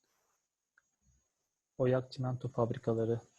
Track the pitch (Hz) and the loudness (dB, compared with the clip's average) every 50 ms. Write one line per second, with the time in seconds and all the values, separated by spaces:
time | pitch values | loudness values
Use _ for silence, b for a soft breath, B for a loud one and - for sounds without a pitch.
0 | _ _ _ _ _ _ _ _ _ _ _ _ _ _ _ _ _ _ _ _ | _ _ _ _ _ _ _ _ _ _ _ _ _ _ _ _ _ _ _ _
1 | _ _ _ _ _ _ _ _ _ _ _ _ _ _ _ - 135 127 127 131 | _ _ _ _ _ _ _ _ _ _ _ _ _ _ _ 0 2 2 2 2
2 | 127 - - - 127 127 127 123 - 120 - - 117 113 120 - - - 117 113 | 0 -2 -6 -6 -4 -4 -4 -4 -6 -4 -2 0 0 0 0 -2 -2 0 0 2
3 | 113 113 117 117 - - _ | 2 0 0 -2 -4 -8 _